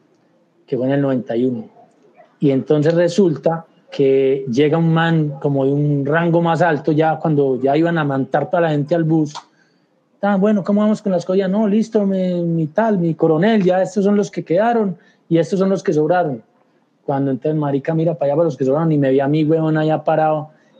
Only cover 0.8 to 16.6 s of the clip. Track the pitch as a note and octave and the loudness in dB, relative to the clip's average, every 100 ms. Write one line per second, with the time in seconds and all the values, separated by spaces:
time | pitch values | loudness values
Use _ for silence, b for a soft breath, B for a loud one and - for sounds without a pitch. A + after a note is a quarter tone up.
0.8 | C3 C#3+ C#3 C3 - A#2 C3 A#2 G#2+ - | -2 0 0 -2 -4 -4 -2 -4 -10 -20
1.8 | - _ _ - - - C#3+ C3 - D3+ | -20 _ _ -20 -20 -4 0 0 0 0
2.8 | D3+ E3 E3+ F#3+ F3+ D3+ E3 E3 - _ | 2 2 2 2 2 2 -2 -4 -8 _
3.8 | - - C3+ C3+ C3+ C3+ A#2+ A2+ D3 E3 | -10 0 2 2 2 0 -2 0 2 2
4.8 | E3 D#3+ E3 E3 D3 D3 D3 C#3 C3+ C#3+ | 2 2 2 2 0 -4 -2 0 0 0
5.8 | D3 C#3+ C#3 D#3+ E3+ E3+ E3+ D#3+ F3 D3 | 0 0 0 0 2 2 2 2 2 0
6.8 | D#3+ D3+ D#3 D#3 E3 C#3+ C#3 B2+ C3 D3 | 0 0 0 0 0 0 0 0 0 0
7.8 | E3+ E3+ C#3+ C3+ C3 D3 C#3+ F3+ E3 D3 | 0 0 -2 -2 -2 -2 -2 0 0 0
8.8 | C#3+ E3+ D#3 D#3+ D3+ - - b b b | 0 0 0 0 -2 -6 -20 b b b
9.8 | b b _ _ G3+ G3 G#3 G#3 F#3+ G3+ | b b _ _ -2 0 2 0 0 0
10.8 | G#3+ G#3+ G3+ F3 E3+ F#3+ F#3+ G3+ G#3+ G#3+ | 2 0 -2 -2 -2 -2 0 0 0 0
11.8 | A3 G#3+ G3 F#3+ F#3 F3 E3+ E3 D3+ G#3 | 0 0 0 0 -2 -2 -2 -2 -2 -2
12.8 | A3+ G3+ E3+ D#3+ E3 D#3 G#3 A3 F3+ F#3 | 0 0 0 0 2 2 2 2 2 0
13.8 | F#3 G#3+ G3 G#3 F#3+ F3 - E3+ A#3 A#3 | 0 0 0 0 -2 -6 -2 0 2 0
14.8 | G3 D#3+ b b b E3 D#3+ F#3 F#3+ F#3 | -2 -6 b b b 0 0 0 0 0
15.8 | G3 D3+ D#3 F3+ E3 A#2 - _ | 0 0 2 2 0 -6 -12 _